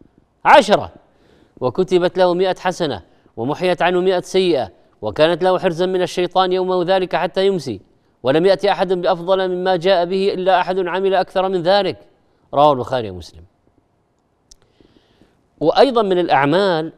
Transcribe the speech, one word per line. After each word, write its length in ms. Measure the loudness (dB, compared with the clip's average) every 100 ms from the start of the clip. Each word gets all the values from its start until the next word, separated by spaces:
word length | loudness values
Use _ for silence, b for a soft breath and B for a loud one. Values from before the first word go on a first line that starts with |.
| _ _ _ _ 4
عشرة، 460 | 4 6 0 -2 -16 _ b b b b b
وكتبت 580 | -6 -2 0 2 0 2
له 160 | 2
مئة 220 | 2 -2 -2
حسنة 420 | -4 -4 -6 -6 -12 b b -8
ومحيت 440 | -6 -4 -2 0
عنه 200 | 0 0
مئة 200 | 0 -2
سيئة، 500 | -2 -2 0 0 -2 b b b
وكانت 420 | -8 2 2 2
له 160 | 0 0
حرزاً 260 | -2 -2 -2
من 160 | -2
الشيطان 520 | -4 -4 -2 0 0
يومه 300 | 0 -2 -2
ذلك 320 | 0 -2 0 -4
حتى 320 | -4 -2 0
يمسي، 340 | -2 -6 -12 _ _ _ _
ولم 220 | 0 2 2
يأتي 260 | 2 0
أحد 220 | -2 -2
بأفضل 540 | -2 -2 -2 0 -2 0
مما 280 | -2 -2 0
جاء 300 | 2 0 0
به 280 | -2 -2
إلا 280 | -2 2 2
أحد 260 | 0 -4 -4
عمل 260 | -2 0
أكثر 360 | -2 -2 -4 -2
من 120 | -2
ذلك، 360 | 0 0 0 -6 -14 _ _ _ -6
رواه 180 | 2 4
البخاري 360 | 4 -2 -6 -6
ومسلم. 340 | -12 -18 -20 -20 _ _ _ _ _ _ _ _ _ _ _ b b b b b b b b _ -4
وأيضًا 420 | 0 4 4 2
من 180 | 0 0
الأعمال، 760 | 2 2 2 2 2 -2 -4